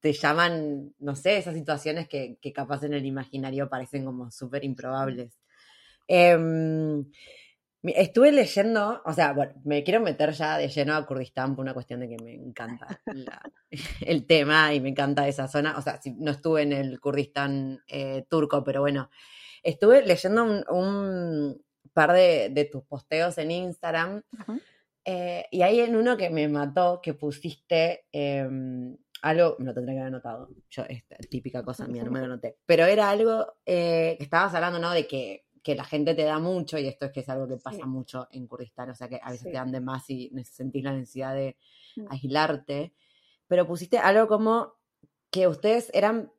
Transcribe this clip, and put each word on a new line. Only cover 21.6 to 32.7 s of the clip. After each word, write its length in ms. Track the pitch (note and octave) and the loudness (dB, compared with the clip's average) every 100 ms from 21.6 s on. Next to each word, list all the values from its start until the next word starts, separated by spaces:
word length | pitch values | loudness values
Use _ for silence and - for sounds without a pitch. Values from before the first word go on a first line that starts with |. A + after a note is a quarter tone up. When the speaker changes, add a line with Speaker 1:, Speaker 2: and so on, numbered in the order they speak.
| _ _ _ | _ _ _
Speaker 1:
par 200 | - D3+ | 2 6
de, 380 | F3+ F#3 D#3+ G#2 | 8 8 6 2
de 140 | C3+ C#3+ | 0 -2
tus 180 | C3+ | -4
posteos 540 | - C#3 - D#3 E3+ E3 | -12 -14 -4 -2 0 -2
en 140 | D#3 | -4
Instagram, 680 | E3+ F3+ E3+ E3+ D#3+ E3+ G#3 - A3+ | -4 -6 -8 -4 -2 -2 -6 -12 -18
Speaker 2:
Ujú. 240 | G#3+ A3+ - _ _ _ | -10 -10 -12 _ _ _
Speaker 1:
eh, 420 | - F#3 F3 F3 F3 | -8 -6 -4 -6 -6
y 120 | F#3 | 2
hay 180 | F3+ A#3 | 4 6
en 160 | A#3 A3+ | 4 2
uno 200 | A#3 A#3+ | 2 2
que 140 | F3+ | 0
me 180 | D#3+ D3+ | 0 0
mató, 520 | D3 C#3+ C#3+ F3+ F3+ | 0 0 2 2 2
que 120 | E3+ | -4
pusiste, 920 | D3 D3+ C#3+ E3+ C#3 _ E3 E3 F3 _ | -6 -6 -6 -10 -12 _ 2 2 0 _
em, 840 | D3 C#3+ C#3 C3 C3 C3 B2+ B2 - _ - | -6 -2 -2 -4 -6 -8 -8 -10 -14 _ -8
algo, 340 | D3 D#3+ E3+ - | -2 2 2 2
me 80 | B2+ | -6
lo 80 | |
tendré 200 | B2 B2 | -6 -6
que 60 | C3+ | -6
haber 80 | C3 | -8
anotado, 340 | C3 B2 A#2 B2+ B2+ _ | -10 -10 -14 -14 -20 _
yo, 140 | - A#2+ | -12 -10
esta 280 | A#2+ _ - | -12 _ -20
típica 460 | - C3 B2 B2+ | -12 -10 -8 -10
cosa 220 | A#2+ B2+ B2 | -10 -10 -8
mía, 180 | A#2+ | -8
no 60 | A#2 | -6
me 100 | C3 | -6
lo 60 | C3 | -6
anoté, 320 | B2+ A#2+ - | -8 -10 -12
pero 180 | _ | _